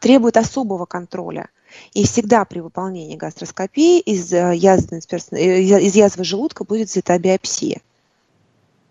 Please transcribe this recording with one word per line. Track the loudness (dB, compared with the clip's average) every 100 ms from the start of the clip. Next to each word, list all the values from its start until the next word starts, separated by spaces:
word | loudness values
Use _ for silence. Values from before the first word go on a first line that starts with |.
требует | 4 4 4 2
особого | 0 -4 -6 -6 -8
контроля. | -12 -12 -12 -12 -12 -14 _ _ -20 -10
И | -2
всегда | 0 0 2 2 0
при | -8
выполнении | -12 -10 -10 -10 -14 -12
гастроскопии | -14 -12 -14 -10 -8 2 4 4
из, | 2 -4 0
э, | 0 2 2
язвы | 4 4 2
двенадцатиперстной, | -6 -10 -10 -8 -2
э, | 0 2
из, | 4
из | 4 4 4
язвы | 4 2
желудка | -6 -4 -6 -8
будет | -6 -6 -4
взята | -6 -2 0
биопсия. | 0 -2 -4 -8 -8 -8 _ _ _ _ _ _ _ _ _ _ _